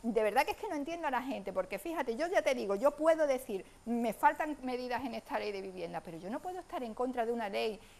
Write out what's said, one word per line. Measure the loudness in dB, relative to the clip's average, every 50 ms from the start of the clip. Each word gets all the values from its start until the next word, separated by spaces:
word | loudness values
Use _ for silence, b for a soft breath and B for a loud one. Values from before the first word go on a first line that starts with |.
| -2
de | 0 2 4 4
verdad | 4 6 4 4
que | 4
es | 2
que | -4 -4 -4
no | -2
entiendo | -2 -4 -4 -4 -4 -2
a | 0
la | 0 0
gente, | -2 -2 -4 -6 -4 -4 -2
porque | -2 -2 -2 -2 -6
fíjate, | -4 -4 -4 -2 -2 -2 -2
yo | -2 0
ya | 2 2 4
te | 4 4 2
digo, | 2 2 0 2
yo | 4 4 4
puedo | 4 4 4 6 6 6 6
decir, | 4 2 2 0 -4 -6 -6 -6 b b b b
me | -2 0 0 2 0 2
faltan | 4 4 4 4 4 -2 -4 -4 -6 -4
medidas | -4 -4 -4 -4 -2 -4 -4 -4
en | -4 -6
esta | -6 -6 -4 -2 -2
ley | -2 -2 -4
de | -4
vivienda, | -6 -8 -8 -8 -8 -6 -6 -8
pero | -8 -8 -10
yo | -8 -8 -6
no | -6 -6
puedo | -6 -6 -8 -8
estar | -10 -8 -8 -6 -6
en | -4 -2
contra | -2 -2 0 0 0 0
de | 0
una | 0 -2 -2 -2
ley | 0 0 0 0 -2 -6 b b b